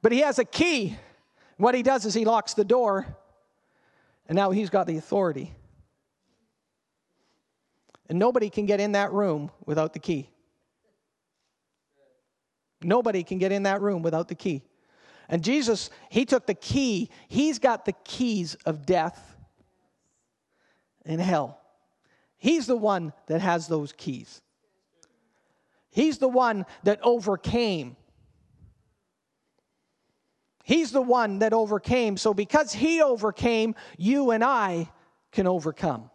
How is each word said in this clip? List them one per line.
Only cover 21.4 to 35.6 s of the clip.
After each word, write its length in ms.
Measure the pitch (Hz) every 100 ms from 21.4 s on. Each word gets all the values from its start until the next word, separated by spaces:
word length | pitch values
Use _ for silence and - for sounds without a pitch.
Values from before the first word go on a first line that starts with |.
| 135 - _ _ _ _ _ _ _ _
He's 260 | 214 330 226
the 100 | 240
one 340 | 214 196 165 - _
that 140 | 160
has 260 | 185 170 160
those 240 | 160 147
keys. 500 | - - 127 - - _ _ _ _ _ _ _ _ _ _ _ _ _ _ _
He's 300 | - 311 277
the 100 | 262
one 360 | 254 247 208 185 -
that 180 | 202 208
overcame. 920 | 240 240 196 190 - 233 226 175 123 123 _ _ _ _ _ _ - _ _ _ _ _ _ _ _ _ _ _ _ _ _ _ _ _ _ _
He's 300 | - 311 294
the 80 | 262
one 380 | 247 247 220 196
that 120 | 220
overcame. 640 | 226 214 208 - 254 226 196
So 180 | 220
because 380 | 202 208 302 294
he 300 | 208 294 330
overcame, 760 | 294 233 208 196 240 226 220 220 - -
you 340 | 185 277 269
and 100 | 220
I 480 | 240 262 202 170 165 - _ _ _
can 140 | - 185
overcome. 600 | 180